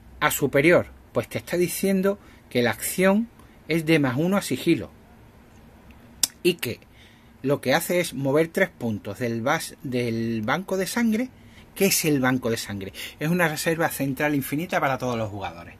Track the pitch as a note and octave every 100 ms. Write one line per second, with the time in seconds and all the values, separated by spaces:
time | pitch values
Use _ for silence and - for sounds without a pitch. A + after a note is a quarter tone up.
0 | - - D3 - C#3 C#3+ D#3 D#3+ - -
1 | - - - - - F3 F3 - F#3+ G3
2 | F#3+ G3+ - - - B2 A#2+ G#2 - -
3 | F#3 G3+ A#3 - - - - E3 D#3 D#3+
4 | C3+ B2 F3 G3 - B2+ - D3 E2+ -
5 | - - - - - - - - - -
6 | - - - - F3 F3 A#2+ - - -
7 | - - - - C3 C#3+ B2 D3+ - F3+
8 | E3+ B2+ C#3 C#3+ E3 F#3+ F#3 - A#2 G#2
9 | G#2+ G2 A#2+ A#2 A#2 D#3+ - - - B2
10 | A#2+ A2+ A2+ A2+ G#2+ D#3 F#3+ F#3+ F#3 A#3+
11 | A#3 G#3+ C4 - - - - - F#3+ -
12 | D#3+ D3 B2+ B2+ A#2 A2+ - G2+ F#2+ -
13 | - - D3+ F3+ E3 D#3+ E3+ E3 D#3 -
14 | C#3 C3 D3+ D3 C3+ C#3+ F3+ F#3 D3 C3+
15 | B2+ A#2 G#2+ G2+ F#2 E2+ E2+